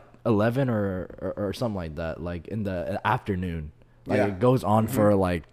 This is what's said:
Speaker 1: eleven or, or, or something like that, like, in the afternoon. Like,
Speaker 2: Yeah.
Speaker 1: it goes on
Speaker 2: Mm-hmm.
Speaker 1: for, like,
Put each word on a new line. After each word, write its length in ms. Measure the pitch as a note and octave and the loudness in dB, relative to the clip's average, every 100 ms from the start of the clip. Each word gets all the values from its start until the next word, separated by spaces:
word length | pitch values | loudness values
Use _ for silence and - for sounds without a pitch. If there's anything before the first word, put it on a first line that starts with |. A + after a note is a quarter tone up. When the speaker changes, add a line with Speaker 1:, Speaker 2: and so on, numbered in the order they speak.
| - - A#2 | -4 -6 0
Speaker 1:
eleven 440 | G#2 A2 A#2+ C3 | 2 2 2 0
or, 400 | A2 G2+ F#2 - - | 0 -2 -4 -6 -8
or, 120 | F#2 - | -8 -4
or 160 | G2+ | -4
something 220 | F#2+ B2 G2+ | -2 -4 -4
like 200 | E2+ D2+ | -6 -6
that, 260 | E2 - | -6 -6
like, 260 | E2+ F2 D#2+ | -6 -8 -8
in 160 | G#2+ | -6
the 360 | G2+ F2+ - G2 G#2 | -4 -4 -4 -2 0
afternoon. 680 | A#2+ - F#2 F2+ E2 D#2 - _ _ - | 0 0 -4 -2 -6 -8 -14 _ _ -2
Like, 120 | G2+ | 0
Speaker 2:
Yeah. 100 | G2+ | 0
Speaker 1:
it 120 | F#2 | 2
goes 240 | B2 C3 | 2 4
on 220 | F#2 A2 A2 | 4 2 2
Speaker 2:
Mm-hmm. 80 | B2 | 4
Speaker 1:
for, 200 | G#2 G2+ | 4 6
like, 280 | F#2 F2 - | 4 0 -4